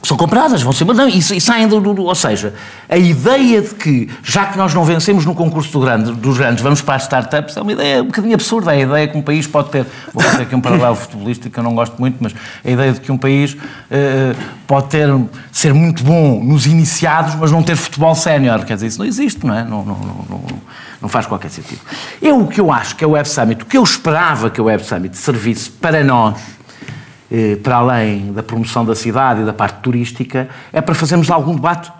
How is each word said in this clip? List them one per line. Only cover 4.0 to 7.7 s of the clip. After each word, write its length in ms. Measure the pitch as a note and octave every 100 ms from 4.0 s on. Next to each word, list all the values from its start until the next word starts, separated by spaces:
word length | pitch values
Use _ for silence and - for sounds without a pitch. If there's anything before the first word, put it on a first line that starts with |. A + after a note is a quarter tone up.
| A2+ -
já 220 | - G3+ G3
que 120 | F#3
nós 160 | F#3
não 100 | D#3+
vencemos 400 | D#3+ E3 F3+ G3+
no 100 | D#3
concurso 380 | E3 E3 D#3 C#3+
do 80 | D3
grande, 320 | C3 A2+ A2
dos 240 | A#2 B2+ B2
grandes, 260 | C3 A#2
vamos 200 | C3+ D3
para 140 | - C3+
as 60 |
startups, 520 | - C3 - D3 D3+ G#3+
é 60 |
uma 100 | G#3